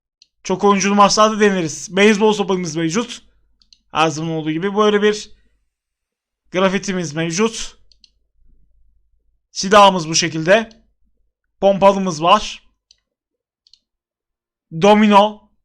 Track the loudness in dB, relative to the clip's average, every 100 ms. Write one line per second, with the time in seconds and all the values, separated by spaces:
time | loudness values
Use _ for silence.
0 | _ _ _ _ -8 -2 0 0 0 2
1 | 2 4 0 2 0 0 -6 -8 -8 0
2 | 2 4 0 0 -2 -4 -4 -6 -4 -4
3 | -8 -14 _ _ _ _ _ _ _ -2
4 | -2 -2 -8 -6 -6 -6 -4 -2 0 2
5 | 0 -2 -10 -20 _ _ _ _ _ _
6 | _ _ _ _ _ -2 -2 -2 -6 -6
7 | -6 -8 -6 -4 -4 -4 -14 -16 _ _
8 | _ _ _ _ _ _ _ _ _ _
9 | _ _ _ _ _ -10 2 6 6 4
10 | -4 -4 -4 -4 0 0 0 -16 _ _
11 | _ _ _ _ _ _ 0 4 2 2
12 | -4 -2 2 2 0 -14 _ _ _ _
13 | _ _ _ _ _ _ _ _ _ _
14 | _ _ _ _ _ _ _ 0 2 4
15 | 4 4 4 -2 _ _